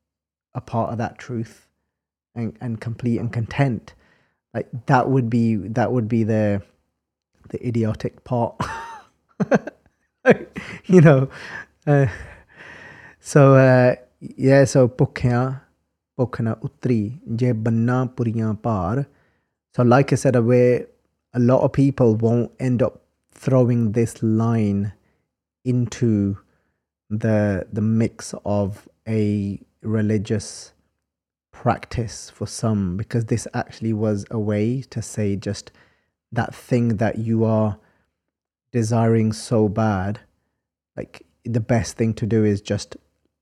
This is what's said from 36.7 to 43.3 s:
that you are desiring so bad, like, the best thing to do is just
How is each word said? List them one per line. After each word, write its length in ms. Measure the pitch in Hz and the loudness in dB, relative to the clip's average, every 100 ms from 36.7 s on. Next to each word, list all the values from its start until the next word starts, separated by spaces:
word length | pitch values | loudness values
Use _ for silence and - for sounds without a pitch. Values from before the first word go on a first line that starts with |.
| 123 117 104 | 0 0 0
that 200 | 107 - | -2 -2
you 280 | 113 113 110 | -2 0 2
are 320 | 110 107 101 _ _ _ _ _ _ _ _ _ | 2 0 -4 _ _ _ _ _ _ _ _ _
desiring 600 | 123 110 117 117 113 110 | -4 0 0 2 2 0
so 380 | 107 - 113 107 | -2 -2 0 0
bad, 500 | 104 110 98 98 107 - _ _ _ _ _ _ - | 0 -2 -2 -4 -8 -14 _ _ _ _ _ _ -16
like, 280 | - - - _ 120 | -16 -18 -20 _ -6
the 140 | 117 | -4
best 360 | 110 120 87 - | 0 -2 -2 -2
thing 180 | 113 107 | -2 -2
to 100 | 107 | -2
do 180 | 113 | 2
is 160 | 107 101 | 2 0
just 360 | - 101 - - _ _ _ | -2 -6 -6 -18 _ _ _